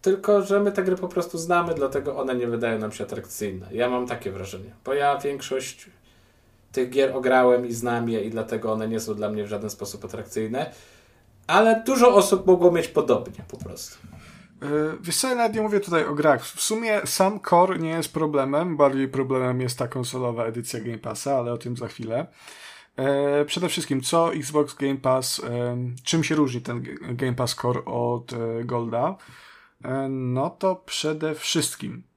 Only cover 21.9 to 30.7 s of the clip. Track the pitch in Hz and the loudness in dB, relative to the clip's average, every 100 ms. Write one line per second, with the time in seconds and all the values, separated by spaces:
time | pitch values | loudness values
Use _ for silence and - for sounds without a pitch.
21.9 | - 113 117 170 _ - - - - - | -8 -4 -4 -6 _ -20 -20 -20 -20 -16
22.9 | - 135 139 143 143 143 - 170 170 - | -4 0 2 2 2 0 0 -2 -2 -2
23.9 | 135 123 170 165 160 131 151 147 - 139 | -2 0 2 2 0 -2 0 0 0 -2
24.9 | 135 131 131 127 - 123 120 123 123 123 | 0 2 0 0 -6 -4 -4 -2 -4 -6
25.9 | 123 - 165 156 156 143 123 120 120 - | -8 -2 0 2 2 2 0 -6 -8 -8
26.9 | - - 120 131 127 123 - 123 120 - | -12 -8 -4 -2 0 -2 -2 -2 -2 -4
27.9 | 120 120 120 120 120 117 117 123 123 117 | -2 -2 -2 -6 -6 -4 -4 -4 -4 -2
28.9 | 117 147 190 - - - - _ _ - | -2 -2 -4 -16 -20 -20 -20 _ _ -6
29.9 | 135 135 131 127 127 143 - 190 | -4 -4 -4 -2 -2 -2 0 -2